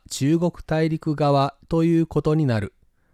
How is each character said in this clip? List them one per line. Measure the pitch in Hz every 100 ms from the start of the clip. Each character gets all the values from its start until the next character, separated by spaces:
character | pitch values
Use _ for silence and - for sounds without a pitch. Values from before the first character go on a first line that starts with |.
| -
中 | - 135 165
国 | 175 - -
大 | 156 160
陸 | 156 160 147
側 | 147 139 139 - -
と | 165
い | 165 165
う | 160
こ | 151
と | 156 156
に | 139
な | 110
る。 | 98 _ _ _ _